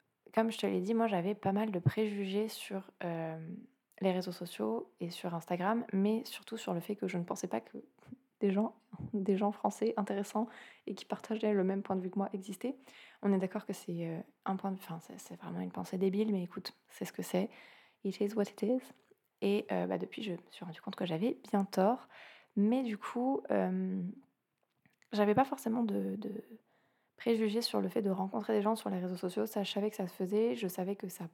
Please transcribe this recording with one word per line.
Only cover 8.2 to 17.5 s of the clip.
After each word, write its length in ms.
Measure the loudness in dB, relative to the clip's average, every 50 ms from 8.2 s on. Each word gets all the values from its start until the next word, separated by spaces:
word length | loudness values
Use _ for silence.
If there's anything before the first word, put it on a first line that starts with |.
| _ _ _ 0
des 100 | 2 2
gens, 240 | 4 4 2 0 -2 _ _ _ -10 -10 -6 -4
des 240 | -2 0 2 2 2
gens 160 | 4 2 0
français 420 | 2 0 0 0 0 2 0 0 2
intéressants 520 | 0 0 0 -2 -2 -4 -2 0 -2 -2 -2 -4 -12 -20 -20 -20 -10 _ -8
et 80 | -8
qui 80 | -8 -6
partageaient 480 | -6 -6 -6 -4 -4 -2 0 2 4
le 100 | 4 4
même 220 | 4 4 2 0 0
point 100 | 0 -2
de 60 | -2
vue 100 | -2 -2
que 80 | 0 -2
moi 100 | -2 0
existaient. 420 | -2 -6 -6 -8 -8 -4 -4 -4 -4 -6 -12 -20 -20 -20 -20 -20 -8 0
On 100 | 2 4
est 60 | 4 4
d'accord 260 | 4 2 -2 -4 -4
que 80 | -6
c'est, 360 | -8 -6 -6 -4 -4 -2 -2 -2
euh, 100 | -4 -6 -8 -12 _ _ -2
un 120 | -2 -2
point 160 | 0 -2 -4
de 40 | -4
vue, 60 | -4
enfin, 160 | -6 -10 -10 -10
c'est, 160 | -10 -14 -16 -16
c'est 160 | -14 -14 -14
vraiment 240 | -12 -10 -6 -4 -4
une 100 | -4 -4
pensée 280 | -4 -6 -6 -4 0 2
débile, 340 | 2 4 4 4 2 2
mais 100 | 2 0
écoute, 340 | 0 -4 -6 -10 -10 -10 -12 _ _ _
c'est 160 | -10 -8 -8
ce 80 | -6
que 100 | -6 -8
c'est. 260 | -4 0 2 2 2 0